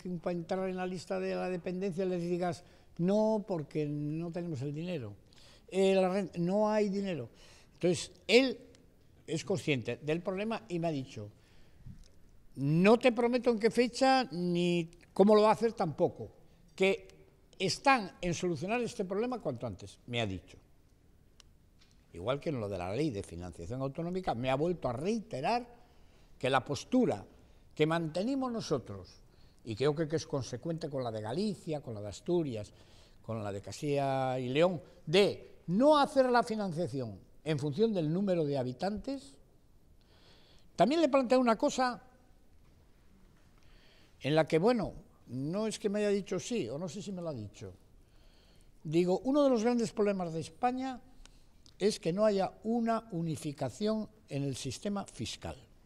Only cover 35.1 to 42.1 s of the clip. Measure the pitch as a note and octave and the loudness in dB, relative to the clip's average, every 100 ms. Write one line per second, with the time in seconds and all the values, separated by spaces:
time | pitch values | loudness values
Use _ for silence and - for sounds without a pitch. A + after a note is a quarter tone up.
35.1 | F3+ F#3 G2+ - - - F#3+ C#4+ D4 C#4 | 4 4 2 -12 -18 -4 4 6 6 4
36.1 | C4+ B3+ A#3+ A#3 A3 G3 D#3 C#3+ C3+ A#2 | 4 4 4 2 -2 -4 -2 -4 -4 -6
37.1 | F#2+ - - D3 D3+ D3 C#3 A3+ G3 D3+ | -8 -16 -12 -4 -2 -2 0 0 2 0
38.1 | E3+ G3+ F3+ D3 C#3 B2+ B2 F#3 G#3 - | 0 2 2 2 0 -2 -2 -4 -4 -6
39.1 | C4+ - - - _ _ - - - - | -8 -10 -20 -20 _ _ -20 -20 -20 -20
40.1 | - - - - - - - A#3 E4 D4+ | -20 -20 -20 -20 -20 -18 0 2 4 4
41.1 | C4+ A#3+ C4 B3 A3 D4 B3 B3+ G#3 - | 4 4 4 4 2 0 0 -2 -2 -14